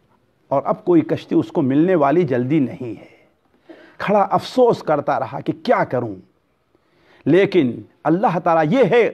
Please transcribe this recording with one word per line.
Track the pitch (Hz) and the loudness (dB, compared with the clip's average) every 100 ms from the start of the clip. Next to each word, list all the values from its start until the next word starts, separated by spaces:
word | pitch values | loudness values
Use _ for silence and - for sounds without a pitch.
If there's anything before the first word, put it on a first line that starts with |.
| _ _ _ _ - | _ _ _ _ -6
اور | 139 175 | -4 -2
اب | 180 - | -4 2
کوئی | 170 | 2
کشتی | - 156 - 165 | 2 -4 -2 -2
اس | - | -2
کو | - | -2
ملنے | 131 139 175 180 | 0 2 2 2
والی | 139 160 | 2 2
جلدی | 160 123 123 156 | 0 -2 0 0
نہیں | 123 92 123 92 | -2 -6 -12 -12
ہے۔ | - _ _ _ _ _ - - - - | -18 _ _ _ _ _ -20 -20 -20 -10
کھڑا | - 208 | -2 0
افسوس | 190 190 - - 240 190 | 0 -2 -2 2 2 2
کرتا | - 151 135 127 | -2 -2 -2 -4
رہا | 120 143 | -6 -8
کہ | 143 151 | -8 -4
کیا | - 240 | -2 0
کروں، | 202 127 120 95 - _ _ _ _ _ _ _ _ _ - | 0 -4 -4 -8 -18 _ _ _ _ _ _ _ _ _ 0
لیکن | 170 196 190 131 110 104 _ | 2 4 2 0 -2 -14 _
اللہ | 151 170 233 175 | -2 0 0 -2
تعالیٰ | 175 165 156 247 | 0 0 2 2
یہ | 208 | 2
ہے، | 233 202 | 2 2